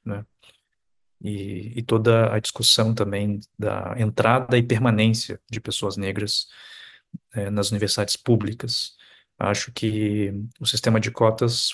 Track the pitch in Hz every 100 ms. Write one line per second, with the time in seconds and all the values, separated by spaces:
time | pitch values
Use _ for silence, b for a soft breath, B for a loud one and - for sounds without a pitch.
0 | 110 101 107 _ b b b _ _ _
1 | _ _ 110 101 101 90 107 120 117 113
2 | 113 113 113 107 - - 113 - 113 113
3 | 101 101 104 101 - - 104 101 98 117
4 | 107 110 110 127 127 123 120 113 127 107
5 | 110 113 - 95 - 110 - - 101 98
6 | 98 101 104 - - B B B B B
7 | B - _ 107 101 104 98 107 101 -
8 | 101 - - 117 101 113 - - - _
9 | b b b - 98 104 - - 113 107
10 | 107 104 98 101 113 - - - 120 110
11 | 110 - 113 110 120 120 -